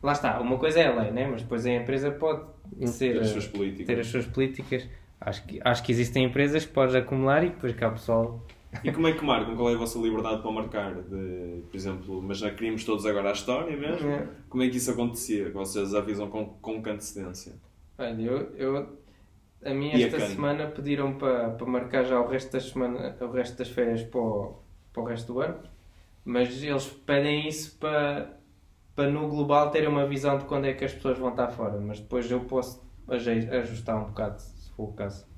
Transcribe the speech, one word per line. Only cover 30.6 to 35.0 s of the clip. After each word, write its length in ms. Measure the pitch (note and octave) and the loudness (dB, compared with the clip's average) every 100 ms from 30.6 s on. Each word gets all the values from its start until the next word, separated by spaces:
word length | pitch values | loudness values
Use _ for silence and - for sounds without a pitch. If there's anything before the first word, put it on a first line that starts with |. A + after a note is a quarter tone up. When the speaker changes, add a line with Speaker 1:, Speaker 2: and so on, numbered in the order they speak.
| C#3 | 0
Speaker 1:
é 80 | |
que 120 | C3+ C3+ | 0 -4
as 80 | |
pessoas 240 | - C3+ B2+ | -2 0 0
vão 120 | B2+ | 0
estar 180 | A#2 B2 | 0 -2
fora, 280 | - G#2+ G2+ | 0 -4 -2
mas 180 | G#2 G#2 | -4 -6
depois 320 | - B2+ A#2 | -2 -2 0
eu 80 | B2 | -2
posso 400 | B2 C3 B2 - - - - | 0 0 -2 -10 -18 -18 -4
aje-, 400 | B2 A#2 A2+ A2+ | -2 2 2 2
ajustar 460 | B2+ A#2 A2+ - A2 | 0 -2 -6 -2 -2
um 80 | G#2 | -2
bocado, 340 | - G#2+ G2+ | -4 -4 -4
se 280 | - - - - | -14 -16 -16 -10
for 60 | |
o 100 | G#2+ | -8
caso. 340 | - | -6